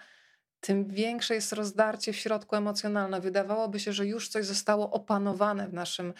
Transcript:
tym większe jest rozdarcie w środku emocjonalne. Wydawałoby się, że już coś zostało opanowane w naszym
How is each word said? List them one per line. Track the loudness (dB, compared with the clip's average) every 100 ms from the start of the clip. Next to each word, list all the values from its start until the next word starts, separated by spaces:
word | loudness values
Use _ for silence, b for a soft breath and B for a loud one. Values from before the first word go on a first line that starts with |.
| b b b b b _
tym | 0 2 2
większe | -2 -2 0 -2
jest | -2 -2
rozdarcie | -4 -2 2 2 2 -4
w | -2
środku | 0 -2 0 0
emocjonalne. | 2 0 0 0 0 0
Wydawałoby | 0 0 2 2 0 -2
się, | -2
że | 0 0
już | -2 -4
coś | -2
zostało | -2 -2 2 2 2
opanowane | -2 0 2 2 2 2 2 -4
w |
naszym | -6 -6 -4 -6 -8